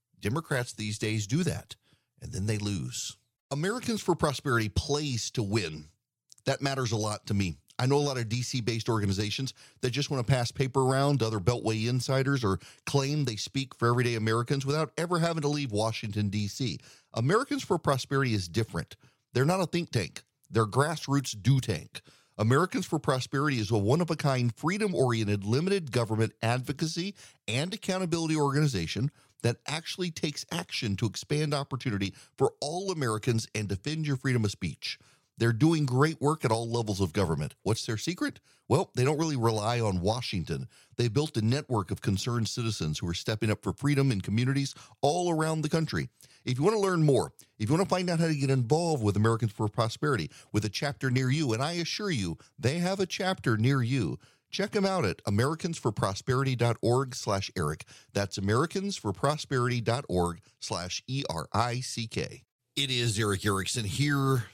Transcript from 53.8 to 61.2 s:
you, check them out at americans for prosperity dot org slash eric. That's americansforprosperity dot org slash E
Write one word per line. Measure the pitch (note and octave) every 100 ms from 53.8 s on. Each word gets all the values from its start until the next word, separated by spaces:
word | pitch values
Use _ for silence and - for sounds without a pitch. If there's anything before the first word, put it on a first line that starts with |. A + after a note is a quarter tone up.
you, | A#2 C3+ D#2+ B1+ _ _ _
check | - G#3
them | G#3+ G3
out | F#3+ G2+
at | - -
americans | G2+ C3+ D#3+ E3+ E3
for | B2+
prosperity | G#2+ G#2+ G2 - B2+ C3+ A#2+
dot | A#2+ A2+
org | A#2 B2+ C3+ -
slash | A#2 G2 - F#2+
eric. | D2+ D#2 - - _
That's | G2+ G2+ -
americansforprosperity | G2 A#2 E3 G3 G3+ - G#2+ F#2 C#3 D#3 - C3 B2 A#2+
dot | A2 A#2+ -
org | F2+ F2 E2+ - _
slash | - F#2+ F2+ - -
E | C3+